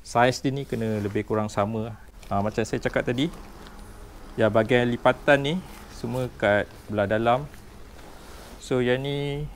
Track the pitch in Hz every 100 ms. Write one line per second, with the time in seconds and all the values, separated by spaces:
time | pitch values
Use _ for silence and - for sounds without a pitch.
0 | - 120 123 123 139 135 139 117 113 107
1 | 101 104 104 107 107 - 101 113 113 110
2 | - - - 101 104 104 110 120 123 131
3 | 123 123 160 - - - - - - -
4 | - - - - 110 110 110 123 123 117
5 | 127 127 - 143 139 180 - - - -
6 | 143 127 123 - 104 101 101 - - 104
7 | 101 110 117 123 143 - - - - -
8 | - - - - - - - 131 123 127
9 | 139 143 143 143 147